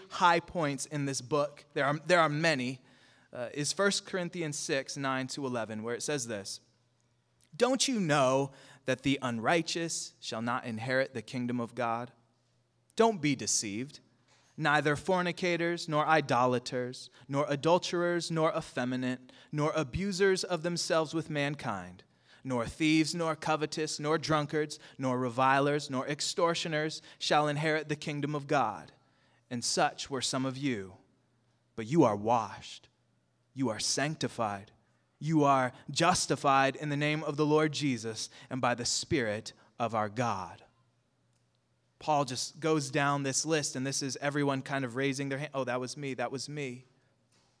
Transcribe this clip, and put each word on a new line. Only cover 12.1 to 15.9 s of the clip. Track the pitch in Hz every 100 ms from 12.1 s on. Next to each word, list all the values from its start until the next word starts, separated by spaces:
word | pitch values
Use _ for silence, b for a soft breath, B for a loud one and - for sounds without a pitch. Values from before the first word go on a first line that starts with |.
| _ _ _ _ _ _ _ _ -
Don't | 226 202
be | 147
deceived. | 135 107 - 107 104 139 - _ _ b b b -
Neither | 151 147 147
fornicators, | 143 - 185 180 170 180 165 170 170
nor | 165